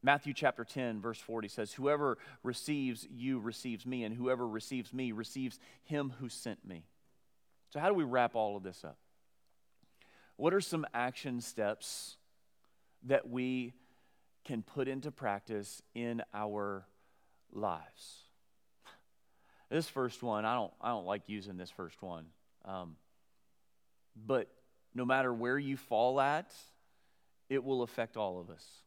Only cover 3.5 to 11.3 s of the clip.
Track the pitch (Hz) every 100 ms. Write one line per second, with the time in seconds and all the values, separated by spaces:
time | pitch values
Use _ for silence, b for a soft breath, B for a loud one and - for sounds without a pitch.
3.5 | 110 127 110 120 127 113 113 123 127 120
4.5 | 110 - 131 107 127 127 107 113 135 131
5.5 | - B B - 147 139 120 127 - 120
6.5 | 107 - 87 78 _ _ _ _ _ _
7.5 | _ _ 147 170 202 143 127 120 117 107
8.5 | 101 95 87 80 - _ _ _ _ _
9.5 | _ _ _ _ b b b b b 147
10.5 | 190 185 165 151 120 123 127 147